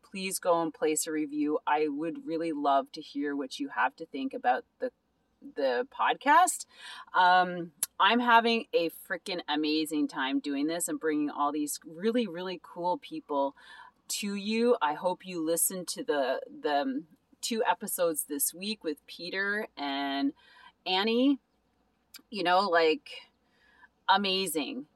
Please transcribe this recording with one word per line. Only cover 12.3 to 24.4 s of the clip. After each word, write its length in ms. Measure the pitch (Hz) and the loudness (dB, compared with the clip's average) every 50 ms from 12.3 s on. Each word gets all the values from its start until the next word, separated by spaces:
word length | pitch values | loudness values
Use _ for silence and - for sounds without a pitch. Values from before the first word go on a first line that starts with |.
| 160 175 185 185 185 160 | -4 -6 -6 -6 -8 -10
cool 340 | - - - 175 170 180 175 | -12 -14 -10 -4 0 0 0
people 600 | 147 - - 160 160 _ - 147 139 139 139 - - - - - - - - _ _ _ | -2 -4 -12 -12 -12 _ -4 -2 0 0 -2 -4 -10 -20 -20 -20 -20 -20 -20 _ _ _
to 300 | - - - 214 202 202 | -8 -6 -6 -4 -4 -6
you. 400 | 202 196 208 220 226 233 240 226 - | -4 -4 -2 0 2 4 4 4 4
I 120 | - 147 | 2 -2
hope 340 | 151 156 190 185 180 - - | -2 -2 -2 -2 -2 -2 -8
you 180 | 185 180 170 156 | -8 -6 -4 0
listen 400 | 160 170 165 - - 196 185 170 | 0 0 2 0 -2 -2 -6 -8
to 180 | - - 175 156 | -8 -8 -6 -2
the, 380 | - 147 143 131 123 131 - - - - 151 | -2 0 0 2 0 -2 -4 -6 -12 -16 -6
the, 200 | 139 151 147 143 | -2 0 0 2
um, 220 | 139 135 127 139 170 _ - _ _ _ _ _ | 0 0 -4 -4 -8 _ -20 _ _ _ _ _
two 240 | - - 233 220 208 - | -6 -4 -2 0 0 0
episodes 580 | 180 _ - 190 - - 175 165 160 - - - | 0 _ -2 -8 -2 0 0 0 0 -2 -6 -6
this 260 | 147 143 - - - | -4 -2 -2 -4 -4
week 300 | 170 190 208 220 _ - | -6 -6 -6 -6 _ -4
with 200 | 165 147 _ _ - | -6 -6 _ _ -20
Peter 580 | - - 170 175 180 196 196 202 202 208 220 - _ | -16 -12 -10 -6 -4 -2 -2 -2 -2 -4 -6 -8 _
and 560 | - - 285 277 - 277 277 - - 139 139 - _ _ - - - - - _ _ _ | -8 -6 -4 -4 -2 -2 -2 0 0 0 -2 -2 _ _ -20 -20 -20 -20 -20 _ _ _
Annie. 540 | 175 185 190 - 226 226 240 254 285 277 - _ _ _ _ _ _ _ _ _ _ _ _ _ _ - - _ _ | 0 0 2 2 2 2 4 4 4 2 2 _ _ _ _ _ _ _ _ _ _ _ _ _ _ -20 -20 _ _
You 140 | - 196 170 | -6 -2 2
know, 240 | 175 180 185 202 180 | 4 4 4 4 4
like, 420 | 165 170 165 160 156 147 _ - - - - _ _ _ _ _ _ _ _ _ _ _ - _ _ _ _ - | 4 6 6 6 4 2 _ -16 -18 -18 -20 _ _ _ _ _ _ _ _ _ _ _ -20 _ _ _ _ 4
amazing. 720 | 190 196 202 190 190 190 | 4 4 4 2 0 0